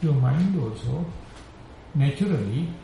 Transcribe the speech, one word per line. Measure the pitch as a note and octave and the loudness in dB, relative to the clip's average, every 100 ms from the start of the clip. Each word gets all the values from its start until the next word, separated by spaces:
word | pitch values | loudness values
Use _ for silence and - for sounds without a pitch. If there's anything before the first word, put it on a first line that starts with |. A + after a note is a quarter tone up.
your | D#3+ | 2
mind | C3+ B2+ D3 F#3+ F#3 | 4 4 4 2 2
also | A2+ A2 A#2 C#3+ E3+ - - - - - - - - C#3+ | -2 -4 -4 -4 -4 -8 -16 -18 -20 -20 -20 -20 -4 2
naturally | C#3 - G3 D3 G2+ B2 E3+ - | 2 2 2 0 0 -2 -2 -6